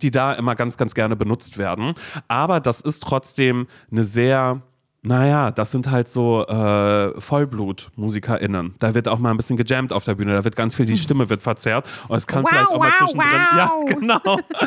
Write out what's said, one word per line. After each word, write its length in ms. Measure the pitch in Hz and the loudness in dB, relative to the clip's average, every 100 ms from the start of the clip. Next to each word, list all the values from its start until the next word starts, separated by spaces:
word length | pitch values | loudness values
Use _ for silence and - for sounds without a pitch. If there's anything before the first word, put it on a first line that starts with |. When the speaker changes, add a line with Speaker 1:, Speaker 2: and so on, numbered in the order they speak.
Speaker 1:
die 100 | 143 | 0
da 200 | 127 135 | 0 0
immer 200 | 135 120 | 0 -2
ganz, 220 | 113 120 - | 0 -2 -2
ganz 180 | 117 | -2
gerne 220 | - 110 110 | 0 0 0
benutzt 420 | 104 117 - - | -2 -2 -6 -6
werden. 360 | 98 92 127 165 - 151 - | -4 -4 -6 -6 -10 -14 -4
Aber 320 | 120 160 175 | -2 0 0
das 200 | 127 117 | 0 -2
ist 220 | 147 147 | -4 -6
trotzdem 640 | - 135 - - 127 123 123 - - | -2 -4 -4 0 2 2 -4 -12 -6
eine 140 | 113 | -2
sehr 580 | 107 113 123 135 131 131 - _ _ _ | 0 2 2 2 0 -2 -8 _ _ _
naja, 460 | 110 127 139 147 127 | 0 2 4 4 0
das 220 | - 107 | -2 -2
sind 180 | 131 127 | -2 0
halt 180 | 127 117 | 0 0
so, 380 | 123 120 113 - | 0 2 2 0
äh, 720 | 110 104 104 101 104 101 - | 0 2 2 2 2 0 -4
Vollblut-MusikerInnen. 1600 | - 143 143 113 98 95 - - 107 104 98 113 101 95 85 - | -2 0 0 -2 -6 -6 -12 -6 -4 -4 -2 -2 0 -2 -4 -2
Da 160 | 110 | 0
wird 140 | 113 113 | 0 0
auch 100 | 113 | 0
mal 140 | 120 | 0
ein 40 | 113 | 0
bisschen 200 | - 120 | -2 -2
gejammt 360 | 117 131 131 | 0 0 -2
auf 120 | 98 | -4
der 100 | - | -2
Bühne, 180 | 98 101 | -2 0
da 120 | 101 | 0
wird 100 | 107 | 0
ganz 220 | 113 113 - | -2 -2 0
viel, 100 | 113 | 0
die 100 | 110 | 2
Stimme 320 | 151 139 110 | 2 0 2
wird 140 | 104 | 0
verzerrt 460 | - 107 113 113 - - - | -2 -4 0 -2 -4 -14 -4
und 100 | - | -4
es 120 | - | -2
kann 160 | 135 | -2
Speaker 2:
Wow, 60 | 320 | 2
Speaker 1:
vielleicht 200 | 349 403 | 4 2
auch 80 | 320 | 2
mal 140 | 311 | 4
Speaker 2:
wow, 60 | 359 370 | 4 2
Speaker 1:
zwischendrin, 360 | 294 294 320 349 339 | 2 2 4 4 4
ja, 100 | 349 | 2
Speaker 2:
wow. 180 | 320 285 | 0 0
Speaker 1:
<laughs> 100 | 285 | -2
genau. 400 | 233 226 - 196 - 320 | 0 0 2 -2 -2 -4